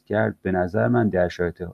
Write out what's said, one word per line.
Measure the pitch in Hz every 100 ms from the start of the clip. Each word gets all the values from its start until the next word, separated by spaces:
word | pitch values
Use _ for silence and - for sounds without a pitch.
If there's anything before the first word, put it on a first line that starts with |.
| -
کرد. | 104 110 107
به | 98
نظر | 92 90 101 120
من | 123 107
در | 90 87
شرایط | - 87 - 87